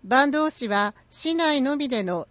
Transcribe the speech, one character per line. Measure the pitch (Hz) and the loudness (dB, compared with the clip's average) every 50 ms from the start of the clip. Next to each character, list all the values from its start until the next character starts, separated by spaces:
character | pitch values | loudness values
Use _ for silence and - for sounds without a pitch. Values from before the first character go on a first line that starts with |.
| - 196 | -2 2
坂 | 233 262 285 | 4 4 4
東 | 285 262 302 311 311 - | 4 2 2 0 0 -2
市 | - 247 220 | -4 -6 -2
は | 202 202 202 208 208 - _ _ | 0 0 0 0 -4 -10 _ _
市 | - - - 320 330 | -14 -6 -4 -2 0
内 | 330 339 311 302 285 | 0 2 2 2 2
の | 254 269 294 | 0 0 0
み | 285 294 277 | -2 -2 -2
で | 247 226 196 | -2 -2 -2
の | 180 180 170 160 _ | -2 -4 -4 -6 _